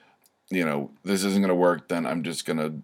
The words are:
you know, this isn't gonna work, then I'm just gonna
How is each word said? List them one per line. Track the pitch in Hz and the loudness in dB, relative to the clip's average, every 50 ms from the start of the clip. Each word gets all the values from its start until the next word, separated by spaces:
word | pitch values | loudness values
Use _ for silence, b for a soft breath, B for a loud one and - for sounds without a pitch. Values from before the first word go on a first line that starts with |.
| b b b b _ _ _ _ _ - | b b b b _ _ _ _ _ -4
you | 95 90 82 | -2 -2 0
know, | 78 73 73 69 - - _ | 0 -2 -2 -4 -6 -10 _
this | - 95 101 92 98 | -4 -2 0 0 2
isn't | 98 95 101 | 2 2 2
gonna | 98 95 90 | 2 2 4
work, | 87 90 87 87 - - - | 4 4 4 4 2 -2 -4
then | 87 85 78 | -4 -4 -2
I'm | 64 80 85 | -2 -4 -4
just | 73 82 78 - - | -4 -6 -6 -6 -4
gonna | - 82 78 76 78 78 71 | -4 -2 -2 -2 -4 -6 -8